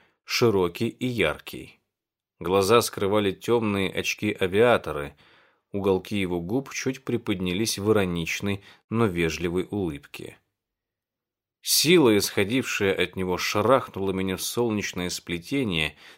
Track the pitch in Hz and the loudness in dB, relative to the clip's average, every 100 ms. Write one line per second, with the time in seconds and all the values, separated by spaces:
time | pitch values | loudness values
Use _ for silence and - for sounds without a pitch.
0 | _ _ - - 120 98 90 85 117 - | _ _ -6 2 4 4 2 0 -6 -4
1 | 127 120 80 73 - - - - _ _ | -4 0 0 0 -10 -14 -16 -20 _ _
2 | _ _ _ - 85 98 95 117 107 - | _ _ _ -10 0 2 6 4 4 -2
3 | 101 107 101 92 - 120 110 101 95 - | 0 2 0 -2 0 2 2 0 -2 -2
4 | 95 - 104 - 95 98 120 104 - 73 | -4 -2 -4 -2 0 4 4 4 0 -6
5 | 71 - _ _ _ _ _ 101 98 95 | -8 -12 _ _ _ _ _ -4 0 0
6 | 92 104 92 87 85 123 135 - - 131 | 0 -2 -2 -2 -2 -4 -6 -8 -6 -6
7 | - 117 113 95 92 90 113 - 101 104 | -6 -6 -4 -4 -2 -2 -2 -2 2 2
8 | 95 87 82 - 101 98 - - - 113 | 2 -2 -4 -4 -4 -6 -8 -20 -6 0
9 | 113 85 82 78 87 87 90 104 90 71 | 0 2 -2 0 -2 -2 -4 -4 -4 -6
10 | - - - - _ _ _ _ _ _ | -14 -16 -16 -18 _ _ _ _ _ _
11 | _ _ _ _ _ _ - - 139 180 | _ _ _ _ _ _ -2 2 6 6
12 | 131 107 95 - 98 131 120 - 98 92 | 8 6 2 -2 0 -2 -2 0 0 2
13 | 90 - 92 87 - 104 104 131 - - | -2 -2 -4 -2 -2 0 2 2 0 -6
14 | 98 92 95 92 - - 120 107 95 - | -4 -2 -2 -4 -4 -2 0 0 -4 -6
15 | 90 - - 87 82 139 117 82 76 - | -6 -6 -6 -8 -4 -4 -2 0 -2 -4
16 | - | -20